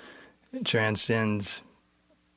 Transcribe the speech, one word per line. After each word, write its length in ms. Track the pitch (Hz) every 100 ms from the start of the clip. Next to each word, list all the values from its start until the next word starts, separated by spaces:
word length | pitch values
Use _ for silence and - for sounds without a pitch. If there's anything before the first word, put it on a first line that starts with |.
| - - - _ _
It 100 | 262
transcends, 1000 | 240 117 110 104 - 113 110 104 101 - - _ _ _ _ _ _